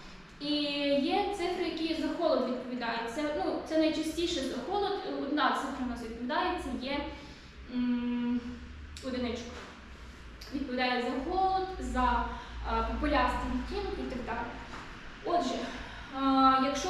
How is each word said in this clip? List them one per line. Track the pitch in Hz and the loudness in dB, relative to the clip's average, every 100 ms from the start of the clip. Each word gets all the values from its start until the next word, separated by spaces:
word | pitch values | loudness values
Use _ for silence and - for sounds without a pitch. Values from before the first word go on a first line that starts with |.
| - - - - | -16 -16 -18 -8
І | 294 294 294 285 285 277 | 0 0 2 0 2 4
є | 339 392 403 403 | 4 4 2 0
цифри, | 349 359 | 0 0
які | 330 - 320 294 | 0 0 0 0
за | - | 0
холод | - 320 247 240 | 2 4 4 2
відповідають. | 247 247 233 233 233 233 302 | -2 -4 -4 -2 -2 -2 -2
Це, | 294 302 339 | -2 0 0
ну, | - - | -2 2
це | 320 | 4
найчастіше | 311 294 311 - 339 269 | 4 4 0 0 0 0
за | - 254 - | -2 -4 -2
холод. | 403 392 392 - 285 | 0 2 0 -2 -4
Одна | 277 302 254 | 0 2 4
цифра | - 269 - 247 | 2 0 -4 -4
у | |
нас | 233 | -4
відповідає, | 220 233 247 330 359 330 | -6 -6 -2 0 2 0
це | 277 233 254 | -2 -4 -2
є, | 285 - - - - - - - 247 | -2 -4 -8 -12 -16 -16 -16 -6 0
м, | 247 247 240 240 240 240 247 240 - - - - 262 | 2 2 0 0 0 0 -2 -8 -12 -12 -12 -10 -6
одиничка. | 247 247 - - - 196 - - - - - - - - | -2 -2 -2 -6 -10 -12 -14 -16 -16 -16 -16 -16 -14 -8
Відповідає | 262 269 247 247 240 | -4 -2 2 2 2
за | 233 262 311 | 0 -2 0
холод, | 370 381 381 370 - | 2 4 4 0 -4
за, | 247 254 247 - - - - - 226 | -2 2 4 4 0 -4 -8 -8 -2
е, | 226 226 | 0 0
популястий | 233 294 277 254 254 254 247 | 0 2 4 4 2 -2 -2
відтінок | - 392 392 - | -2 -4 -4 -4
і | 262 247 | -4 -6
так | - | -4
далі. | 233 - - - - - - - - - | -4 -6 -8 -10 -12 -12 -12 -14 -8 0
Отже, | 339 247 - | 2 2 -2
е, | - - - - - 269 269 269 269 269 277 | -4 -8 -10 -12 -10 0 4 8 10 8 6
якщо | - | 2